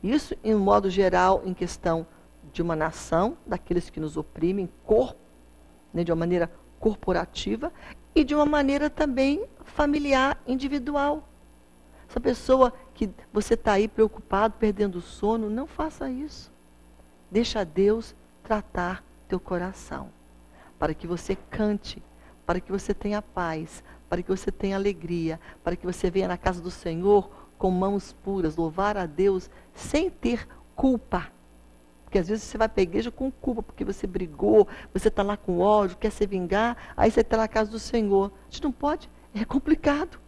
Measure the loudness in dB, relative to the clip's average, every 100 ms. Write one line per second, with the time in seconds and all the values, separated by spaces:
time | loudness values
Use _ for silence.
0 | 0 0 -2 -6 0 2 6 4 4 2
1 | 4 6 4 4 0 -6 -6 -4 -2 -2
2 | -4 -16 -20 -20 -18 -6 -2 0 -2 -4
3 | -2 0 2 -2 -8 -8 -2 -2 -2 -8
4 | -6 -6 -10 -2 -2 0 -4 -10 2 2
5 | 2 -4 -20 -20 -20 -20 -20 -20 -12 -6
6 | -2 0 0 0 -2 -6 -20 -2 -2 -2
7 | -2 -2 -2 -6 -4 -4 -6 -10 -20 -20
8 | -2 2 2 4 4 4 2 2 0 0
9 | -2 2 2 2 -4 -12 -20 -2 0 2
10 | 2 4 4 0 -4 -4 -2 -4 -2 0
11 | 0 -2 -6 -20 -20 -20 -20 -20 -20 -20
12 | -8 -2 -2 -2 2 6 6 2 -20 -6
13 | -6 -6 -6 -4 0 0 2 2 2 4
14 | 2 2 -4 0 0 2 0 2 -2 -2
15 | -10 -4 0 0 -2 -4 -6 -6 -6 -6
16 | -8 -8 -10 -12 -20 -20 -20 -20 -20 -20
17 | -20 -20 -4 0 0 -2 -4 2 4 4
18 | -2 -16 -20 -20 -4 -4 -2 -6 -4 -6
19 | -12 -20 -6 -6 -4 -4 -4 -10 -12 -12
20 | -12 -18 -20 -20 -20 -20 -20 -6 -4 -4
21 | -6 -6 -4 -6 -6 -2 0 -2 -6 -16
22 | -16 -20 -20 -16 -4 -4 -2 -8 -4 -6
23 | -4 -6 -6 -6 -4 -4 -8 -14 -20 -20
24 | -6 -6 -2 -4 -4 -4 -4 -2 -2 -4
25 | -6 -4 -4 -6 -12 -8 -6 -4 -6 -2
26 | 0 0 -2 0 -2 -2 -8 -10 -6 -2
27 | 6 6 4 -12 -20 -2 0 2 2 0
28 | -4 -12 -6 -2 -2 0 -4 0 -2 0
29 | -4 2 2 2 -4 -20 -20 -16 -2 0
30 | 0 -2 -2 -2 -6 -18 -20 2 2 2
31 | 0 -6 -6 -16 -20 -20 -20 -20 -20 -20
32 | -2 0 0 -4 -4 -2 0 2 0 0
33 | -4 -4 -6 -4 -4 -4 -6 -8 -6 -4
34 | -6 -6 -6 -2 6 6 6 2 -8 0
35 | 0 0 -2 -2 -2 2 6 6 4 -2
36 | -4 -2 -2 -2 -2 0 0 -2 -10 0
37 | 2 4 2 2 0 0 -2 -4 -4 -2
38 | 2 2 2 -6 -16 -6 -4 -2 -2 -2
39 | -6 -20 -12 -6 -2 -2 2 2 2 0
40 | -2 -8